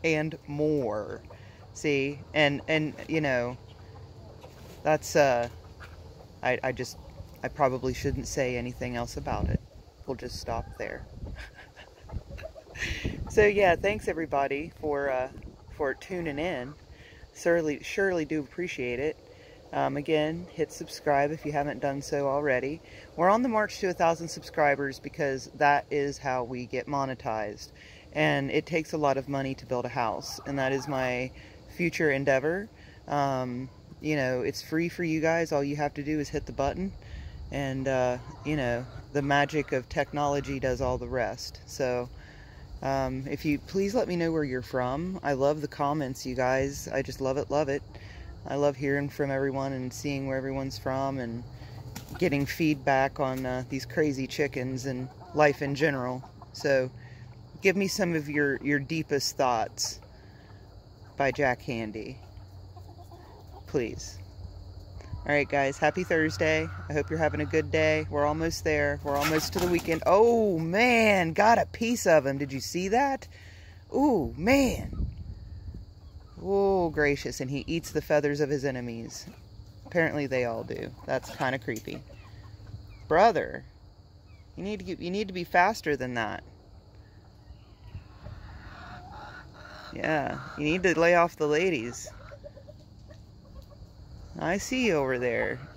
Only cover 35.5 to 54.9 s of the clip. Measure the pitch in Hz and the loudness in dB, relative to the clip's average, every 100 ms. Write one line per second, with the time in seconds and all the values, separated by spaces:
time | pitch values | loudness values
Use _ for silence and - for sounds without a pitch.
35.5 | 151 143 147 143 147 143 156 143 147 - | 0 0 0 -2 -2 -2 -2 -2 -4 -4
36.5 | 127 139 - 190 - - - - - - | -2 0 0 -4 -6 -12 -12 -12 -12 -8
37.5 | 135 139 135 135 131 127 123 123 - 139 | -4 -2 -2 0 2 2 0 -6 -10 -4
38.5 | 151 123 120 127 - - 143 143 143 139 | 0 0 0 -4 -12 -4 -2 4 4 4
39.5 | 156 135 131 123 - 139 147 143 143 135 | 2 0 -2 0 -2 0 0 0 0 -2
40.5 | 139 131 123 131 127 123 127 107 117 - | -2 -2 0 0 -2 -2 -2 -2 -4 -10
41.5 | - - - 131 123 123 - - - - | -14 -10 -2 0 0 -4 -10 -18 -18 -18
42.5 | - - - 135 135 131 131 135 139 160 | -18 -14 -6 -2 0 0 -2 -6 -4 -2
43.5 | 143 - 196 196 233 - 175 165 160 147 | -2 -2 -2 0 2 0 0 2 2 0
44.5 | 127 - 131 123 139 180 190 - 135 139 | -2 -2 -2 0 -2 -4 -4 -2 2 2
45.5 | 151 147 - 143 151 131 135 131 127 127 | 2 -2 -2 0 0 -2 -4 -4 0 2
46.5 | 131 139 143 - - 135 - 135 135 - | 2 0 -4 -4 -2 -2 -2 -2 0 0
47.5 | 143 147 143 - - - - - - - | 2 2 -2 -4 -14 -14 -14 -14 -12 -6
48.5 | 139 143 135 139 143 143 - 143 135 139 | 2 2 2 0 0 -2 -2 -2 0 0
49.5 | 135 135 135 127 - 147 139 135 135 135 | 0 -2 -4 -6 -6 -4 -4 -2 -4 -2
50.5 | 135 135 - - 131 135 135 120 117 123 | -4 -4 -4 -2 0 0 -2 -4 -6 -10
51.5 | - - - - - - - 175 143 135 | -14 -14 -14 -14 -14 -10 0 2 4 0
52.5 | - 160 147 139 135 135 - 135 131 131 | 2 2 2 4 4 4 2 -2 0 -2
53.5 | 127 127 135 - - 156 135 131 - 143 | -4 -4 -6 -2 0 2 2 -2 0 0
54.5 | 135 127 131 135 | 0 -4 -4 -4